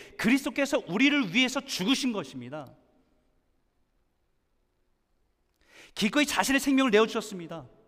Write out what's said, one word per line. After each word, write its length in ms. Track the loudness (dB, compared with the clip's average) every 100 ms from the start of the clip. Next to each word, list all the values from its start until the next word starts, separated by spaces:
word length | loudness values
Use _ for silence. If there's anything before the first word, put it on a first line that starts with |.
| -18 -2
그리스도께서 680 | 2 2 0 -2 0 -2 -2
우리를 480 | 2 2 2 0
위해서 260 | 0 0 -2
죽으신 520 | -6 -4 0 0 0
것입니다. 640 | -4 -8 -12 -12 -14 -14 -20 _ _ _ _ _ _ _ _ _ _ _ _ _ _ _ _ _ _ _ _ _ _ _ _ _ _ _ _ _ -20 -16
기꺼이 300 | -2 0 2
자신의 360 | 0 0 2 2
생명을 300 | 2 2 4
내어주셨습니다. 800 | 4 4 0 -8 -12 -12 -14 -16 _